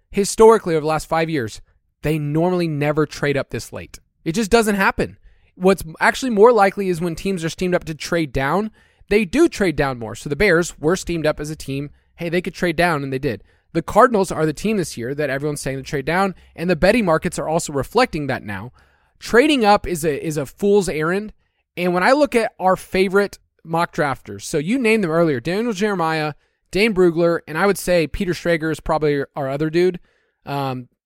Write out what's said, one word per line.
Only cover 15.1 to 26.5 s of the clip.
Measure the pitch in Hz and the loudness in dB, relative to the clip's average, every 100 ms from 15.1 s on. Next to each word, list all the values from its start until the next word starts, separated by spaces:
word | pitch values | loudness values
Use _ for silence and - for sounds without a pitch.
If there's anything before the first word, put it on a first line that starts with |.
| 143 | -4
that | 147 | -4
everyone's | 135 147 147 | -2 -4 -4
saying | 139 135 | -6 -8
to | |
trade | 123 151 135 | -6 -6 -2
down, | 170 196 175 _ - | 0 0 -4 _ -8
and | 170 | -2
the | 165 | 2
betting | 180 240 196 | 4 4 2
markets | 160 180 - | 0 0 -4
are | 151 | -2
also | 160 - | -2 -2
reflecting | 143 123 226 254 165 143 | -4 -2 0 0 0 -6
that | 120 | -6
now. | 98 101 113 - _ _ _ _ | -8 -10 -12 -18 _ _ _ _
Trading | - 220 302 285 208 | 2 4 4 4 4
up | 208 - | 4 2
is | 170 156 | -4 -2
a, | 139 165 | -4 -4
is | 151 | -6
a | 135 | -8
fool's | - 202 202 180 | -2 2 2 2
errand, | 151 156 190 214 - _ _ _ - | -2 -2 -2 -6 -14 _ _ _ -4
and | 180 | 0
when | 175 | 2
I | 190 | 4
look | 277 285 240 | 4 4 2
at | 220 - | -2 0
our | 185 185 | 0 0
favorite | - 190 196 196 202 - _ _ | 0 0 2 2 0 -4 _ _
mock | 160 165 170 | -6 -2 -2
drafters, | - 147 127 - 101 | -2 -2 -2 -8 -14
so | - 160 | -6 -4
you | 151 262 | -2 -2
named | 226 220 | 2 0
them | 185 | 2
earlier, | 160 170 131 | 2 2 0
Daniel | 131 190 240 | -2 -4 -4
Jeremiah, | 185 214 190 160 160 151 147 _ | -2 -2 -2 -2 -2 -4 -8 _